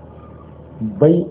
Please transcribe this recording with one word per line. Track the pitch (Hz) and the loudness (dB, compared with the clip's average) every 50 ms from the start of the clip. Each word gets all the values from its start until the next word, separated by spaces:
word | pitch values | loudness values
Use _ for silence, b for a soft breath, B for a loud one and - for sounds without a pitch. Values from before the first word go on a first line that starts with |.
| - - - - - - - - - - - - - - - - 113 107 101 - | -20 -20 -20 -20 -20 -20 -20 -20 -20 -20 -20 -20 -20 -20 -14 -10 -10 -10 -2 2
Bai | 143 160 170 175 - - | 2 2 4 2 -2 -4